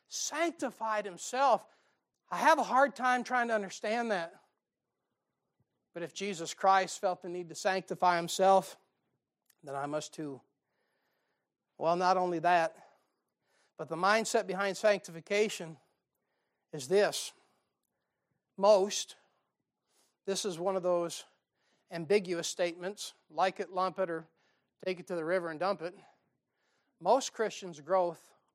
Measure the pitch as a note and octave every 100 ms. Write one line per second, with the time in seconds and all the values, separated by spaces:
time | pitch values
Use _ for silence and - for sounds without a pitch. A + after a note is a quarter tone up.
0 | _ - - D4 E4+ E4 C4 - A3 G#3+
1 | G#3 F3 - B3+ C#4 G#3+ - _ _ _
2 | _ _ _ F3 C#4 D#4 G3 B3 C#4 -
3 | B3+ B3 - B3 A#3 A3 F#3+ - G#3+ A#3
4 | A#3 G3 E3 - _ _ _ _ _ _
5 | _ _ _ _ _ _ _ _ _ E3+
6 | E3 - G3 E3+ D#3+ - G3 F#3+ F#3 -
7 | F#3+ F3 F#3 F3+ E3+ D#3+ G3+ F#3+ F3+ F3+
8 | F3+ F3 E3+ - F#3+ F#3+ F3+ - _ _
9 | _ _ _ _ _ _ D3+ C#3 C#3+ D3+
10 | D3 - D3+ B2+ _ _ _ _ _ _
11 | _ _ _ _ _ _ _ _ D3+ F3
12 | F3+ F#3 F3+ E3+ E3+ F3 D#3+ - - _
13 | _ _ _ _ _ _ _ - D3 D#3+
14 | F#3+ A3 A3+ A3+ F#3+ F#3 G3 F3+ G#3+ G3+
15 | - E3 - G3+ G#3+ - E3 D#3+ _ _
16 | _ _ _ _ _ _ _ D#3 B2+ G3
17 | F#3+ - - - _ _ _ _ _ _
18 | _ _ _ _ _ - G3 G#3 G3+ -
19 | - - _ _ _ _ _ _ _ _
20 | _ _ - F#3+ G#3+ E3 F3+ F#3+ F3+ F3
21 | E3+ - - _ _ _ _ _ _ E3+
22 | D3+ G#3 F3+ E3+ D#3+ - F3 E3+ F3+ G3+
23 | - - _ D3+ F#3+ F#3 F3 F#3 F#3 E3
24 | F#3 E3 E3 _ _ _ _ _ F#3 F3+
25 | - F3 D#3+ F#3 E3+ D3+ F3+ G3 E3 G3
26 | - _ _ _ _ _ _ _ _ _
27 | E3+ B3+ - - G#3+ - F#3+ D3+ C#3+ F#3+
28 | F3 D#3+ _ _ _